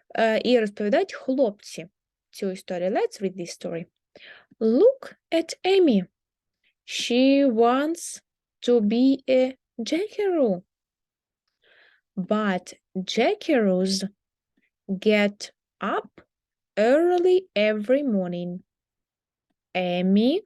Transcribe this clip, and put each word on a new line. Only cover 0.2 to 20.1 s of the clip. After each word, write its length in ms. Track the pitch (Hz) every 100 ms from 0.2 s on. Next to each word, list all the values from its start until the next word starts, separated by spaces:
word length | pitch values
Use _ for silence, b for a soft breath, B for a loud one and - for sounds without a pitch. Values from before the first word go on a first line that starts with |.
| 226 220 226
і 140 | 247
розповідають 540 | 208 208 208 294 381
хлопці 760 | - - 262 226 208 - - 160 _ _ _ _
цю 220 | - 196
історію. 400 | 190 - 180 180
Let's 300 | 285 466 -
read 140 | 190 185
this 260 | 175 -
story. 240 | 175 170 175 _ _ B B B B -
Look 560 | 220 247 466 539 - - -
at 260 | 330 320 -
Amy. 420 | 370 392 320 202 175 _ _ _ _ _ _ _ -
She 640 | - - 240 269 277 277
wants 720 | 220 233 262 302 330 - - _ _ _ _ -
to 140 | 240
be 360 | 208 233 262 269 -
a 260 | 262 254 262 _ -
jackaroo. 800 | 226 320 415 - 392 339 233 180 _ _ _ _ _ _ _ _ _ _ b b b b _ 202
But 580 | 180 214 208 180 - - _ 190
jackaroos 1120 | 185 214 294 415 - 262 202 180 190 190 190 _ _ _ _ _ _ _ -
get 640 | 190 214 208 208 202 - _ _ -
up 280 | 196 381 - - _ _ _ _ _ -
early 600 | 226 294 349 359 359 370 381 202
every 480 | 214 214 208 277
morning. 560 | 277 202 180 175 175 180 _ _ _ _ _ _ _ _ _ _ _ 185
Amy 640 | 180 180 185